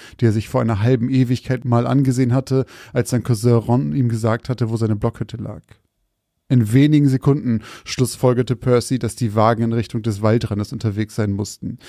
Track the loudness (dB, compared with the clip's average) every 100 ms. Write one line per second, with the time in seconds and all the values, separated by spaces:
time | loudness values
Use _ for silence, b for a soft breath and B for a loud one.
0 | B B 0 2 -2 -2 0 0 2 2
1 | 0 0 0 -2 -4 -6 0 0 2 2
2 | 2 2 0 0 0 -2 -2 B B -4
3 | -2 -2 0 0 2 2 2 0 0 -2
4 | -2 0 -2 -2 -4 -4 -2 -2 -2 0
5 | -4 -4 -10 -10 -12 -14 _ _ _ _
6 | _ _ _ _ 0 2 4 4 6 4
7 | 4 2 2 0 0 -4 B B -8 -4
8 | -4 0 0 2 -2 -2 2 2 0 -4
9 | -4 -4 -2 2 2 2 0 -2 -4 -4
10 | -4 -2 2 2 0 -4 -6 -4 -4 -4
11 | -6 -4 -2 -2 -6 -8 -12 -12